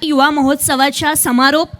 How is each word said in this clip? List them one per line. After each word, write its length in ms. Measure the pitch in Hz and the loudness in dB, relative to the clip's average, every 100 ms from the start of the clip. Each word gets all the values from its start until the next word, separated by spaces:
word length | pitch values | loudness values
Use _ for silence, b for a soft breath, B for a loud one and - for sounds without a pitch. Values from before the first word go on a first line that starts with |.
युवा 280 | 320 285 277 | -2 2 2
महोत्सवाच्या 840 | 294 269 285 - 262 277 269 302 302 | 2 0 0 -2 0 0 -2 -4 -2
समारोप 540 | 247 247 269 294 339 - | 0 2 2 2 -2 -8